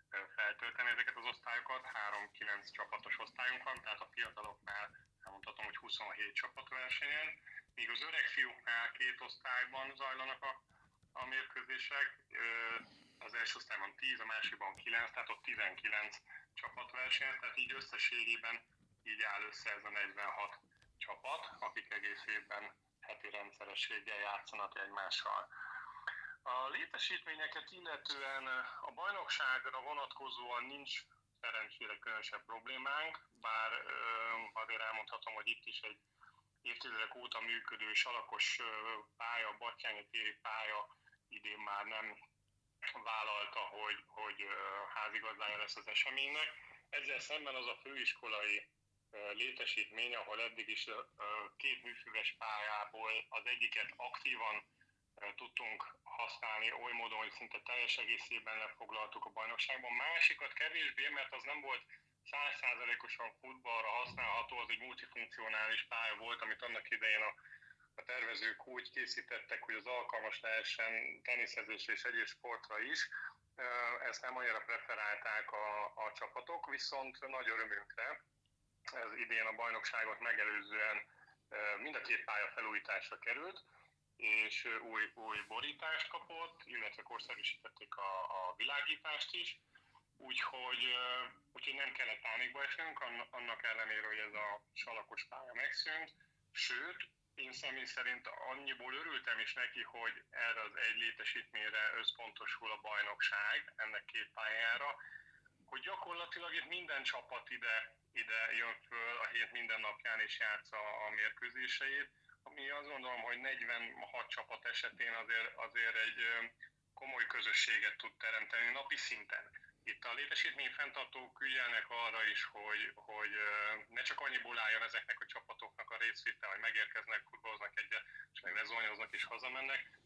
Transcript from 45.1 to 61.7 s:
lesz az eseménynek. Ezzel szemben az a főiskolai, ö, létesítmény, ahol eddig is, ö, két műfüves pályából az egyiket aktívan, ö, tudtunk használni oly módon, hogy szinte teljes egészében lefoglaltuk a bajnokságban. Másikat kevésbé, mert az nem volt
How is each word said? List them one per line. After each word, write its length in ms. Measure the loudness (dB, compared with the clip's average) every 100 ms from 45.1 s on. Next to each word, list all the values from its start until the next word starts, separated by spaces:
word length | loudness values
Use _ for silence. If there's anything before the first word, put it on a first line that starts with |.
| -2 -4 -2 -2 0
lesz 180 | -2 -4
az 120 | 0
eseménynek. 600 | 2 4 2 0 0 -2 -4 -14 -20 -6
Ezzel 300 | -4 -2 -2
szemben 360 | -2 -4 -2 -2
az 120 | -2
a 120 | -4
főiskolai, 840 | -6 0 0 0 0 2 2 2 -2 _ _ _ _
ö, 200 | -6 -4
létesítmény, 840 | 0 -2 0 0 0 0 -2 -2 -2
ahol 260 | -2 -2
eddig 260 | -2 -4 -4
is, 200 | -2 -2
ö, 60 | -4 -6 -6 -2 -2 -4 -2
két 260 | -2 -2
műfüves 520 | -4 -12 -6 -2 -2 -2
pályából 880 | -2 0 0 0 -2 -2 0 0 0
az 160 | -2 0
egyiket 480 | 2 4 2 -2 -2
aktívan, 680 | -4 -2 -2 0 2 0 -4 _ -20 _ _ -10
ö, 180 | -8 -6
tudtunk 600 | -6 -4 -2 -4 -6 -8
használni 680 | -10 -4 -4 -2 -2 0 0
oly 200 | 0 -2
módon, 260 | -2 -2 -2
hogy 140 | -2
szinte 280 | -4 -8 -6
teljes 380 | -2 2 2 2
egészében 600 | 2 0 0 -4 -2 -2
lefoglaltuk 680 | -4 -6 -6 -4 -4 -4 -6
a 40 |
bajnokságban. 640 | -2 -2 0 0 0 0
Másikat 600 | 2 4 8 8 6 -2
kevésbé, 560 | 0 0 2 0 2 0
mert 240 | 0 -2
az 100 | -4
nem 180 | -4 -4
volt 220 | -2